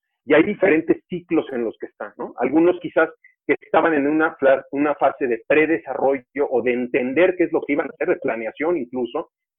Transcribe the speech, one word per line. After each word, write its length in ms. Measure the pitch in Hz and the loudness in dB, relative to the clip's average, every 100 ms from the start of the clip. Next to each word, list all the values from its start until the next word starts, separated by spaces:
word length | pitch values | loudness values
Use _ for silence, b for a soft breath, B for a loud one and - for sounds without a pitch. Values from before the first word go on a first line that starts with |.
| _ _ | _ _
y 100 | - | 2
hay 80 | 147 | 4
diferentes 600 | 180 202 190 160 165 165 _ | 4 2 2 2 2 -2 _
ciclos 380 | 180 175 160 143 | -10 -2 -2 -2
en 120 | 127 | -4
los 120 | 113 - | -6 -6
que 80 | 120 | -14
están, 260 | - 107 - | -14 -14 -12
¿no? 180 | 180 - | -12 -6
Algunos 400 | 127 151 175 175 | -2 2 2 2
quizás 300 | 156 170 160 - b _ - | -2 0 0 -2 b _ -4
que 100 | - | -4
estaban 340 | - 160 165 | 0 2 2
en 120 | 156 139 | 2 0
una 280 | 156 160 - | 0 0 0
fla-, 280 | 135 135 - | 2 2 0
una 220 | 139 151 | -2 -2
fase 320 | 143 139 - 135 | 0 0 0 -2
de 160 | 113 - | -2 0
predesarrollo 1000 | 147 156 160 - 131 131 139 - 139 143 | 2 2 0 -4 -2 0 -2 -4 -6 -2
o 120 | 120 | 0
de 100 | 117 | 0
entender 640 | 123 123 139 127 135 180 180 | -2 -2 -2 -2 2 2 2
qué 80 | |
es 80 | 165 | -2
lo 100 | 160 | -2
que 100 | - | -2
iban 140 | 143 143 | -4 -4
a 40 | |
hacer, 140 | - 170 | -4 -4
de 80 | 139 | -2
planeación 600 | - 113 110 - 151 175 | -4 -6 -6 -6 -2 -2
incluso, 540 | - 127 120 147 - _ _ | -4 -6 -6 -6 -10 _ _